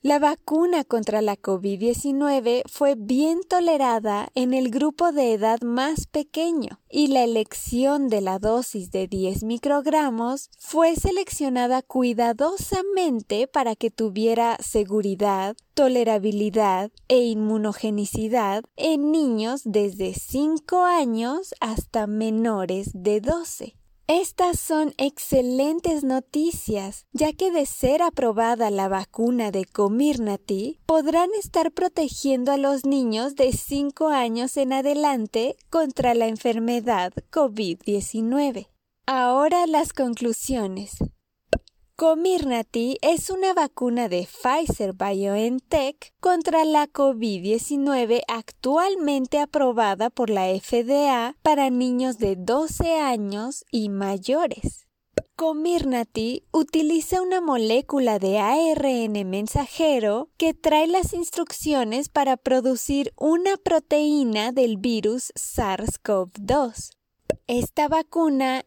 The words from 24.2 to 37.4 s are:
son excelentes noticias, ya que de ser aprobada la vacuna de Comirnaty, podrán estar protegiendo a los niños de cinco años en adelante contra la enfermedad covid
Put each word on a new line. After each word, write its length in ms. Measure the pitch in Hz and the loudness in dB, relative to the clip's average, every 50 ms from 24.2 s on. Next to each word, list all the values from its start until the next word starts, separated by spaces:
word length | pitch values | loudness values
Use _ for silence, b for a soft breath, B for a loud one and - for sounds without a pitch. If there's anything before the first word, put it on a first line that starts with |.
| 381 - - - 370 349 349 - | 2 -2 -2 0 0 0 0 -2
son 360 | - - 320 311 311 294 - | -2 0 0 0 0 0 -2
excelentes 1040 | - 269 285 - - - - 277 262 254 247 247 262 277 294 320 339 - 359 320 302 277 | -2 -4 -2 -2 -6 -6 0 2 2 2 2 2 0 2 0 0 0 0 0 -2 0 0
noticias, 1000 | 262 262 262 254 _ - 294 311 339 339 - - - 214 202 196 196 202 - _ _ | 0 0 -2 -4 _ -2 0 0 0 -2 -4 -6 -4 -4 -4 -4 -8 -12 -16 _ _
ya 200 | - 262 302 311 | -2 0 0 0
que 200 | 302 - 381 381 | 0 0 -2 0
de 160 | 349 330 277 | 2 0 0
ser 340 | - - - - 254 277 311 | 0 -2 0 2 2 4 4
aprobada 680 | 349 339 - - 254 233 214 214 226 226 240 226 233 208 | 2 2 2 0 0 0 2 2 2 2 2 0 0 0
la 160 | 202 196 190 | 0 0 -2
vacuna 640 | 190 196 190 185 _ _ - 226 240 247 240 220 208 | -2 -2 -4 -4 _ _ -2 0 0 2 0 -2 -2
de 140 | 190 196 185 | -2 -4 -4
Comirnaty, 1120 | _ _ - 208 202 208 240 285 302 285 240 226 208 196 196 _ - 202 190 208 262 320 _ _ | _ _ 0 2 2 4 2 2 2 2 0 -2 -2 -4 -4 _ -4 -4 -4 -4 -6 -8 _ _
podrán 420 | - 320 320 285 302 320 330 349 359 427 | 2 2 4 4 4 2 2 2 2 0
estar 340 | 427 392 - - 359 320 330 | -4 -6 -2 0 0 0 0
protegiendo 800 | _ - 359 359 _ - 320 269 - - - 277 269 254 247 262 | _ 0 -2 -2 _ 0 -2 -2 -4 -4 0 0 0 2 2 0
a 60 | 285 | 0
los 300 | 277 277 277 277 269 - | 2 2 2 0 0 0
niños 480 | 269 277 269 254 233 220 220 240 285 277 | 0 2 2 2 0 0 -2 -2 -4 2
de 160 | 277 269 262 | 2 2 2
cinco 560 | 240 - - - 277 277 285 285 - - 320 | 2 -2 -4 -4 -4 -2 -2 -4 -2 0 0
años 500 | 311 302 269 247 233 226 233 240 262 - | 2 2 2 0 0 -2 -2 -4 -2 -2
en 160 | 294 269 254 262 | -2 0 0 0
adelante 840 | 269 262 285 294 294 302 294 277 240 220 214 - 226 226 269 - _ _ _ | 0 2 0 0 2 2 0 0 0 -4 -2 -2 -2 -2 -2 -4 _ _ _
contra 460 | - 330 320 262 254 - 262 247 233 | 0 0 0 0 -2 0 2 2 4
la 120 | 233 226 | 2 2
enfermedad 840 | 226 220 214 - 247 226 226 226 233 240 240 220 240 226 190 180 180 - - - _ | 0 -2 -2 -2 -2 0 0 0 0 0 0 0 0 0 0 0 -2 -6 -10 -14 _
covid 480 | - 330 | 0 0